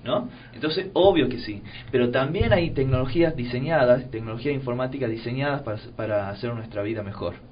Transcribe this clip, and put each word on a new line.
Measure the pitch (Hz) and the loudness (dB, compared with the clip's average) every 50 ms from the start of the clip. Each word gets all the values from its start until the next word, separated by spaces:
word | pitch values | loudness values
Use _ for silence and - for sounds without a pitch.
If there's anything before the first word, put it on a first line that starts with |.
| - | -2
¿no? | - 160 - - - - - - - - | 0 -2 -2 -2 -4 -12 -14 -18 -18 -12
Entonces, | 113 131 156 156 185 180 - - | -4 -4 -2 -2 -2 -4 -2 2
obvio | 160 180 196 190 160 127 117 | 6 6 8 8 6 4 2
que | 107 - | 0 -4
sí, | - 107 104 98 - - - - - - | -6 -8 -10 -10 -10 -12 -14 -14 -12 0
pero | - 127 123 120 | 2 2 2 4
también | 123 135 135 139 160 202 233 233 214 | 2 2 0 2 2 2 4 4 4
hay | 185 170 156 | 4 4 0
tecnologías | - 143 131 135 131 127 131 131 - 170 170 160 151 | 0 0 2 2 2 2 2 0 2 4 4 2 2
diseñadas, | 131 120 123 120 123 135 156 165 151 131 123 123 127 123 - | -2 -4 -2 -2 -2 0 2 2 4 6 6 6 4 4 -4
tecnologías | - 110 110 113 110 117 117 147 143 | -8 -6 -6 -6 -6 -4 -2 -2 -2
informáticas | 135 131 123 120 123 127 127 131 139 131 113 | -2 -2 -4 -2 -2 -2 -4 -2 -2 -2 -2
diseñadas | 113 113 - 120 123 135 143 143 143 131 | -2 -4 -4 -4 -2 -2 0 0 -2 -2
para, | - 113 107 107 - - - | -4 -6 -8 -8 -8 -12 -8
para | - 110 110 107 104 98 98 | -6 -4 0 0 0 0 -2
hacer | 101 - - 120 117 | -6 -4 -4 -4 -4
nuestra | 113 113 110 - 101 101 | -4 -8 -8 -6 -4 -2
vida | 107 113 110 | -2 -2 -4
mejor | 101 98 95 - 101 85 87 - - - | -4 -8 -8 -6 -6 -6 -6 -8 -16 -20